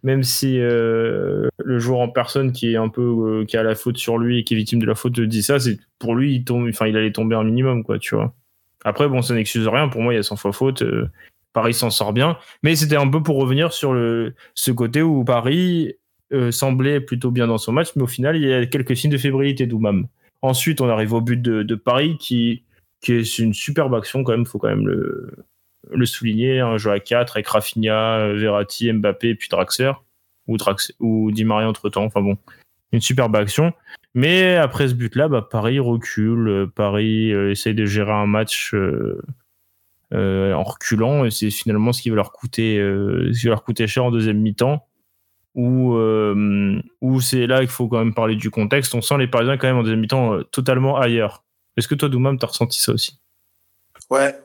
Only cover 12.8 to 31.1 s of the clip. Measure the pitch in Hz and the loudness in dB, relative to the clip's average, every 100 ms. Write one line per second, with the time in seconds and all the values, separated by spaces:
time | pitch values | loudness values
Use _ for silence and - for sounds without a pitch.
12.8 | 151 147 139 151 151 139 131 135 160 - | 2 2 2 2 0 0 2 2 0 -2
13.8 | 143 127 117 117 113 - - - - 120 | -2 0 0 0 -4 -8 -16 -6 -2 0
14.8 | 127 135 160 147 123 123 120 160 185 170 | 0 2 2 2 2 2 2 0 0 0
15.8 | 151 - _ _ _ 139 120 113 135 127 | -2 -8 _ _ _ -2 0 0 0 2
16.8 | 135 143 135 120 127 123 117 113 - 127 | 2 0 -2 -4 -2 0 0 0 0 -2
17.8 | 165 - 123 - 131 160 139 131 123 139 | 0 -2 -2 -2 -2 0 2 2 0 -2
18.8 | 127 127 151 143 139 135 139 131 123 113 | -2 -2 0 0 0 0 0 0 -2 0
19.8 | 107 101 - _ _ _ 131 127 - 156 | 0 0 -2 _ _ _ -2 0 0 0
20.8 | 127 110 107 117 117 123 120 110 107 110 | 0 0 0 0 0 0 0 0 -2 -2
21.8 | - 123 151 160 - 123 117 120 _ _ | 0 0 0 -2 -2 0 0 -2 _ _
22.8 | _ _ - 120 113 - 113 104 - 147 | _ _ 0 0 0 0 0 0 -2 -2
23.8 | 139 120 107 135 123 113 120 - 110 104 | 0 0 -2 -4 0 0 -2 -2 -2 0
24.8 | 101 92 - - - - - _ _ _ | 0 -2 -4 -6 -10 -18 -20 _ _ _
25.8 | - - 120 - 117 107 127 131 123 110 | -8 -2 -2 0 -2 0 2 2 0 0
26.8 | 107 101 - 120 120 110 104 107 - - | 0 -2 0 0 0 -4 -2 -2 -2 -2
27.8 | 110 107 110 110 107 104 107 101 98 - | 0 2 2 0 0 0 0 0 -2 -2
28.8 | 117 110 104 95 117 110 - 90 92 - | 0 2 0 0 -2 -2 -2 -2 -2 0
29.8 | 131 139 _ _ _ _ - 113 - 101 | -2 -2 _ _ _ _ -6 -2 -2 -2
30.8 | - - 117 | -6 -4 0